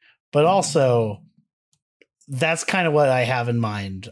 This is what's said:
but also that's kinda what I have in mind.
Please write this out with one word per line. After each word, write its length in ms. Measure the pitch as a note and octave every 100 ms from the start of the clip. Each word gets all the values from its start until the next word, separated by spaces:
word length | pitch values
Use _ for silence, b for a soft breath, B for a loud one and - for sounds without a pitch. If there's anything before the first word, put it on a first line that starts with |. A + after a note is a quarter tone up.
| b b _
but 140 | C#3+ D#3+
also 720 | G3 E3 D3 C3 A#2+ A2 G#2 - _ _ _ _ _ _ _ _ _ -
that's 360 | C3 D#3+ E3
kinda 260 | - F#3+ E3+
what 200 | D3 C#3
I 140 | B2+
have 240 | A#2+ B2+ A#2+
in 80 | A#2+
mind. 520 | A2+ G#2 G2 F#2+ -